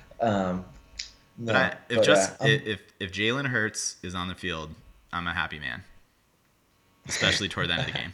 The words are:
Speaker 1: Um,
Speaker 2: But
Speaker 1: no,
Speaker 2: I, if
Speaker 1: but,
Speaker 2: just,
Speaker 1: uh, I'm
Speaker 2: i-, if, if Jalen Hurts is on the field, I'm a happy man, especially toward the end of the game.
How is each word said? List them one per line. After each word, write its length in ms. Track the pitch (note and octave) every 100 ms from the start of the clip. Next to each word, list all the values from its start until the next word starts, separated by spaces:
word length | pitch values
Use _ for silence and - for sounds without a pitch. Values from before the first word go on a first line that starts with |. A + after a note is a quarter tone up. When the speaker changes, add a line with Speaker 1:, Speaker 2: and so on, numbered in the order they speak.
| - -
Speaker 1:
Um, 440 | A#2 G2+ F#2 F#2 F#2+ - - - - - _ -
Speaker 2:
But 140 | A#2
Speaker 1:
no, 60 | B2
Speaker 2:
I, 80 | B2+ - -
if 80 | A#2
Speaker 1:
but, 80 |
Speaker 2:
just, 260 | G#2+ A#2+ F#2+
Speaker 1:
uh, 40 | -
I'm 20 | A2
Speaker 2:
i-, 120 | A2
if, 160 | G#2 G#2 - -
if 120 | G2
Jalen 340 | F#2 A2 C3 C#3
Hurts 500 | A#2 G#2+ - - -
is 120 | F#2
on 140 | F2+ F2+
the 60 |
field, 360 | F2+ F#2 D#2+ D#2 D#2 - - _
I'm 140 | F2 E2+
a 60 |
happy 260 | E2+ D#2 D2+
man, 260 | C2+ A#1+ - - - _ _ _ _ _ _ _ _ _ -
especially 400 | - G2+ F#2 F#2+
toward 200 | - F2
the 60 |
end 60 | E2
of 40 | D2
the 40 |
game. 200 | - A2+